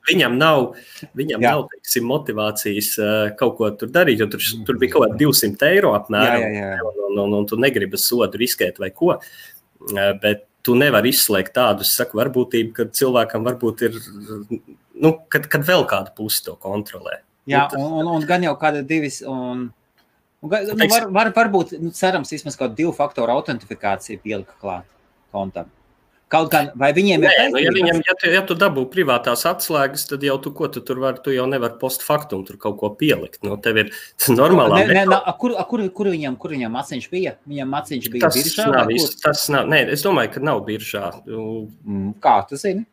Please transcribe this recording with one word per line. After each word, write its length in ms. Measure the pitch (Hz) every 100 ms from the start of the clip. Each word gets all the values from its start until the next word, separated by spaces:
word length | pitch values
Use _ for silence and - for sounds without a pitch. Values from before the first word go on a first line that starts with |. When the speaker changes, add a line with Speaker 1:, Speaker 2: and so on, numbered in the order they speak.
| -
Speaker 1:
viņam 300 | 180 127 123
nav, 360 | 160 147 120 - - - 147
viņam 280 | 117 151 113
Speaker 2:
Jā. 100 | 120
Speaker 1:
nav, 160 | 147 -
teiksim, 360 | - - 123 117
motivācijas, 800 | 147 147 107 107 107 107 101 104 -
eh, 360 | 104 107 107 104
kaut 220 | 120 110
ko 120 | 107
tur 160 | 104 113
darīt, 320 | 156 175 110
jo 80 | 104
tur, 120 | 107
Speaker 2:
Mhm. 260 | - 113 107
Speaker 1:
tur 100 | 120
bija 140 | 127
kaut 100 | 156 110
kādi 120 | 113
divsimt 420 | 147 - 104 104
eiro 300 | 147 190 180
apmēram. 480 | 104 104 104 113 120
Speaker 2:
Jā, 100 | 110
jā, 200 | 104 98
jā. 100 | 98
Speaker 1:
Un, 200 | 110 104 101
un, 140 | 101
un, 140 | 101
un 120 | 104 104
tu 100 | 110
negribi 420 | 135 110 95 98
sodu 400 | - 120 101 101
riskēt 420 | 120 - 90 -
vai 100 | 95
ko, 240 | - 175 -
eh, 1000 | - - - - _ _ - 101 101 98
bet 260 | 107 104 - _
tu 100 | -
nevari 380 | 123 143 113 117
izslēgt 420 | 135 - 98 92
tādu, 280 | - 120 101
es 100 | -
saku, 240 | - 120 107
varbūtību, 560 | 127 127 123 117 113
ka 120 | 113 113
cilvēkam 580 | - 131 123 113 110 113
varbūt 360 | 120 117 107
ir, 160 | 117 113 - 101 104 107 104 117 _ - _ -
nu, 240 | 156 160 -
kad, 180 | 147 147
kad 140 | 151
vēl 200 | 147 180 127
kāda 300 | 98 95 -
puse 260 | 107 -
to 120 | - 85
kontrolē. 640 | 95 104 101 92 - - _ _ -
Speaker 2:
Jā, 220 | 139 143
Speaker 1:
Nu, 20 |
tas 120 | 139
Speaker 2:
un, 100 | 147 160
un, 80 | 170
un 180 | 160 151
gan 160 | 180
jau 140 | 175 139
kāda 240 | 156 147
divis, 400 | 139 160 147 -
un 460 | 131 131 127 123 120 - _ _ _ _ _ _ 156
un 60 |
ga-, 100 | 208
nu, 160 | 202 214
Speaker 1:
Teiksim 320 | 208 226 220
Speaker 2:
var, 0 | 190 226
var, 60 |
varbūt, 460 | 226 226 196 165 156
nu, 80 | 165
cerams, 400 | - 185 185 135
vismaz 260 | 151 151 -
kaut 200 | 127 110
divu 160 | 165
faktoru 400 | - 143 - 113
autentifikāciju 880 | 131 - 120 - 104 101 98 - 101
pielika 320 | 107 104 92 _
klāt 240 | 98 90 85 _ _ _ _
kontam. 380 | 101 95 87 85 _ _ _ _ _ _
Kaut 160 | 156 160
gan, 220 | 160 143
vai 140 | 120 139
viņiem 300 | 151 202 165
ir 80 | 180
Speaker 1:
Nē, 140 | 151 113
nu, 60 | 123
ja 80 | 160
Speaker 2:
taisnība? 60 | 180
Speaker 1:
viņam, 240 | 175 170
ja 120 | 156 185
tu, 120 | 180
ja 60 | 180
tu 140 | 190 170
dabū 260 | 196 139 127
privātās 540 | 185 151 120 123 120 165
atslēgas, 600 | 185 - 156 139 143 -
tad 140 | 139 143
jau 140 | 135
tu, 100 | 139
ko 160 | - 147
tu 140 | 127
tur 160 | - 127
vari, 200 | 131 127
tu 80 | -
jau 140 | 131 131
nevari 320 | 139 117 117
post 220 | 131 -
factum 400 | - 147 147 95
tur 140 | 95 -
kaut 220 | 107 104
ko 100 | 104
pielikt. 540 | 104 156 98 - -
Nu, 140 | 101 101
tev 200 | 117 110
ir 140 | 104 - -
<laughs> 260 | - - 120
normālā 400 | 151 180 117 95
Speaker 2:
Nē, 80 | 113
nē, 60 |
Speaker 1:
metode. 180 | 185 190
Speaker 2:
nā, 80 | 190
a, 120 | 185
kur, 200 | 180 247
a, 120 | 208 185
kur, 180 | 247 190
kur 200 | 190 202
viņam, 280 | 165 143 123
kur 120 | 170
viņam 220 | 147 117
maciņš 360 | 120 135 131 -
bija? 260 | 185 175 -
Viņam 260 | 143 143 131
maciņš 400 | 143 - 135 120
bija 160 | 123 156
Speaker 1:
Tas 140 | 131
Speaker 2:
biržā 260 | - - 220
Speaker 1:
nav 80 |
Speaker 2:
vai 120 | 131 113
kur? 100 | 120
Speaker 1:
īsti, 260 | 151 -
tas 220 | 160 147 -
nav, 200 | 143 117
nē, 140 | 151 110
es 140 | 147 196
domāju, 260 | 160 110
ka 80 | 131
nav 220 | 147 120 107
biržā. 400 | 107 - 104 95 -
Nu, 220 | - 113 110 113 110 -
Speaker 2:
Mm, 340 | 104 101 98 107
kā 140 | 147 107
tu 140 | 101 139
zini? 280 | 208 190 226